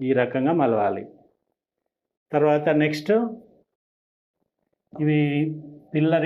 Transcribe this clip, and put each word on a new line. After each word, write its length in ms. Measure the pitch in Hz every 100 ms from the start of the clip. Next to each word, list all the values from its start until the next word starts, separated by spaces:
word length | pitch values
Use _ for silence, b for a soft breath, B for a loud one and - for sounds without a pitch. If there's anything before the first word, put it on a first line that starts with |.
| 131
ఈ 40 | 123
రకంగా 320 | 120 131 139 170
మలవాలి. 440 | 127 107 101 98 110 - _ _ _ _ _ _ _ _ _ _ - 147
తర్వాత 320 | 151 147 156 151
నెక్స్ట్, 280 | 151 151 - 220 240 - - _ _ _ _ _ _ _ _ _ _ _ _ _ _ -
ఇవి 140 | 151 151 147 143 156 156 - - -
పిల్లర్ 320 | 151 160 165